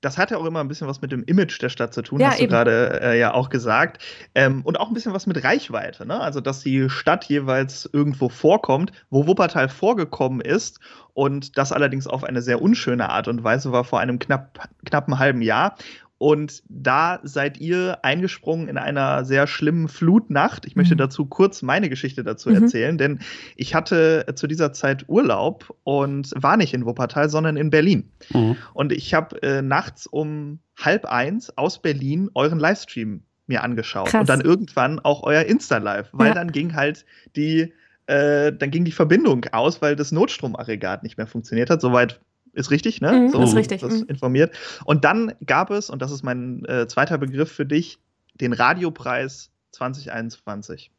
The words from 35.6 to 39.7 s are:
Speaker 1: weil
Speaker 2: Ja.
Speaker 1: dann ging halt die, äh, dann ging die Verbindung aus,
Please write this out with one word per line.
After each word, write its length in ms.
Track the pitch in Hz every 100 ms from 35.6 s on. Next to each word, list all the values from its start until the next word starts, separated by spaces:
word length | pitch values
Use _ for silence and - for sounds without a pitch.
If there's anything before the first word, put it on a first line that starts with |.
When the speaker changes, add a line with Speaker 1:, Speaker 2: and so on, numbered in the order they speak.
| - 123 104 101 104
Speaker 1:
weil 160 | 135 143
Speaker 2:
Ja. 40 |
Speaker 1:
dann 200 | 170 170
ging 220 | 143 165 156
halt 300 | 143 - _ _ _ -
die, 380 | 151 160 165 _ _ _ -
äh, 460 | 139 147 147 147
dann 180 | 147 139
ging 140 | 160 175
die 80 |
Verbindung 500 | - 160 190 311 131 117
aus, 300 | 113 135